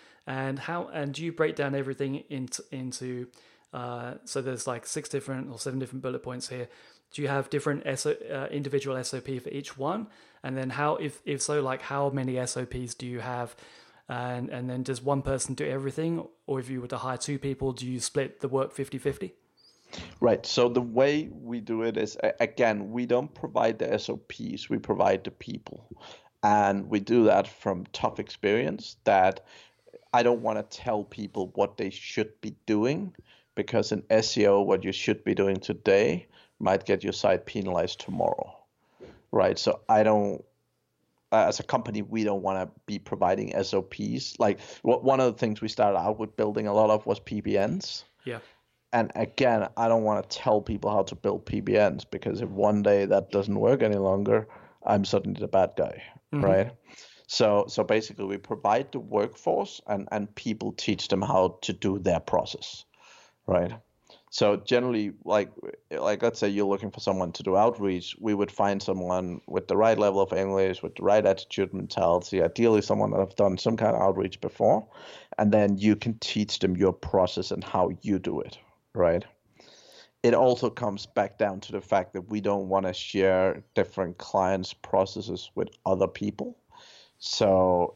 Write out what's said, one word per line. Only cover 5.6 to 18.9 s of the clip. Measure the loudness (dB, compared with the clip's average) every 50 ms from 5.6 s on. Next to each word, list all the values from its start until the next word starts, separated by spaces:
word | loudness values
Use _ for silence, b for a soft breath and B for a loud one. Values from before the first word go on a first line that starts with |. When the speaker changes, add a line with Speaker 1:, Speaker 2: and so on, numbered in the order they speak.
| -8 -6 -6 -6
Speaker 1:
different | -8 -8 -10 -8 -8
bullet | -8 -8 -8 -8
points | -10 -10 -10 -10
here. | -10 -10 -12 -12 b b b b b b b b _
Do | -10 -6
you | -4
have | -2 -2 -2 -2 -2
different | -4 -2 0 -2 -4 -2 -4
S | -4 -4 -2 -2
O, | -2
uh, | -2 -4 -6 -8 -8 -8 -8 -6
individual | -6 -6 -6 -2 -4 -4 -2 -4 -6
S | -6 -6 -8 -8
O | -8
P | -8 -8 -8 -8
for | -8 -10
each | -10 -10 -12 -12 -10
one? | -6 -4 -4 -4 -6 -8 b b b b b b b b
And | -8 -6
then | -6 -6 -6
how, | -4 -2 0 0 0
if, | -2 -4 -8 -8 -8 -6
if | -6 -4 -4
so, | -2 -2 -2 0
like, | 0 -2 -4 -6
how | -6 -6 -4 -2 -2 0
many | -2 -2 -4 -2 -2
S | -4 -4 -4 -6
O | -8 -8
Ps | -8 -8 -10 -8 -10 -10
do | -10 -10
you | -10 -8 -8
have? | -8 -8 -6 -6 -8 -8 -10 B B B B B B B B B B -10
And, | -8 -6 -6 -6 -6 -6 -8 -8
and | -8 -8 -8 -6
then | -6 -6 -4
does | -6 -6 -4
one | -2 -2 -2 0
person | 0 -2 -2 -4 -4 -6 -6
do | -4 -4
everything? | -4 -4 -4 -6 -6 -4 -4 -2 -2 -2 -4 -6 -10 _ _ -8
Or | -6 -4 -4
if | -4 -6
you | -8 -8
were | -6
to | -6 -8
hire | -6 -4 -6 -6
two | -6 -6 -6 -6 -4
people, | -4 -6 -4 -2 -4 -4
do | -4 -4 -6
you | -6 -6 -6
split | -6 -4 -2 -2 -4 -4 -6 -8
the | -6 -2
work | 0 0 0 -2 -4
fifty | -8 -8 -8